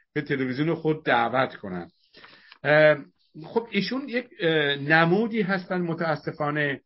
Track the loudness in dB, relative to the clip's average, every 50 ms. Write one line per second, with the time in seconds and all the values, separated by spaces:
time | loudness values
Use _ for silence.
0 | _ _ -6 -6 -4 -4 -2 -2 -2 -2 -2 -2 0 0 0 0 0 -2 -2 0
1 | 0 2 2 2 2 2 2 0 0 0 -2 -10 -12 -10 -10 -10 -10 -12 _ _
2 | _ _ _ -20 -20 -20 -20 -20 _ -20 -20 _ 0 4 4 6 6 6 6 4
3 | -2 -16 _ _ _ _ _ -18 -14 -4 -4 -4 -4 -2 -4 -4 -4 -2 -6 -6
4 | -8 -4 -6 -6 -6 -6 -10 -4 -2 0 2 2 2 0 -2 -2 0 2 4 4
5 | 6 4 4 2 0 0 -2 -2 -2 0 -2 -4 -4 -4 -4 -4 -4 -4 -4 -4
6 | -2 -4 -4 -4 -6 -10 -8 -6 -4 -4 -2 -2 -2 -2 -4 -6 _